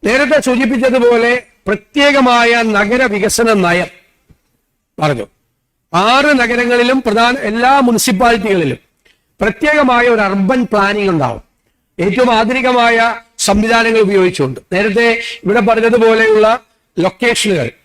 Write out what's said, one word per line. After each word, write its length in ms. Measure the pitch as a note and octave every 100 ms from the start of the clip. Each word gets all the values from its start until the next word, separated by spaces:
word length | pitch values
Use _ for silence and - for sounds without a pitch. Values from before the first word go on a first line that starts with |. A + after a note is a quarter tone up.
നേരത്തെ 380 | C4 B3+ C#4+ D4+
സൂചിപ്പിച്ചതുപോലെ 1000 | B3+ B3 C4 B3+ B3+ B3 A#3+ A#3+ A#3 B3 - _ -
പ്രത്യേകമായ 920 | G#3 _ D4 C#4+ C#4 B3+ A#3+ A#3 A#3
നഗരവികസന 920 | A3+ G3+ G3+ B3 B3+ G#3 G3+ - A3+
നയം 320 | G#3+ F3 F3 F3 - _ _ _ _ _ _ _ _ _ -
പറഞ്ഞു. 280 | D3+ B2+ G2+ _ _ _ _ _ _
ആറ് 460 | E3+ G#3 B3+ D4 C#4
നഗരങ്ങളിലും 640 | A#3 A#3+ A#3+ A#3+ A#3+ C4+ B3
പ്രധാന 300 | G#3+ A#3 B3+
എല്ലാ 440 | G#3 A3+ B3 C#4
മുനിസിപ്പാലിറ്റികളിലും 1000 | B3 A3+ - F#3+ A#3 A#3 G#3+ F#3+ D3 A#2+ _ _ _ _ _ _
പ്രത്യേകമായ 680 | G3 - D4+ D4+ C4 A#3+ A#3+
ഒരു 140 | A3+
അർബൻ 420 | G3+ G3 F#3+ B3+
പ്ലാനിംഗ് 460 | A#3 G#3 G3 G#3 G3
ഉണ്ടാവും, 320 | E3 B2+ A2 - _ _ _ _ -
ഏറ്റവും 340 | F#3 A3 B3
ആധുനികമായ 800 | A3 A3+ B3+ B3+ B3 A#3 A3+ A#3 A3 _ -
സംവിധാനങ്ങൾ 600 | - G3+ A3 A#3 A3+ A3+
ഉപയോഗിച്ചുകൊണ്ട്. 600 | G3+ G3+ F3+ F3 C3+ B2 _
നേരത്തെ 460 | F3+ G#3+ G3+ A#3 A3+ - -
ഇവിടെ 160 | F#3 A3
പറഞ്ഞതുപോലെയുള്ള 1000 | A3 A3+ A3+ A#3 A3+ A3 A3 G#3+ G#3+ B3 _ _ _ -
ലൊക്കേഷനുകൾ 720 | F3+ - A#3+ A3+ G#3+ F3+ A2+ -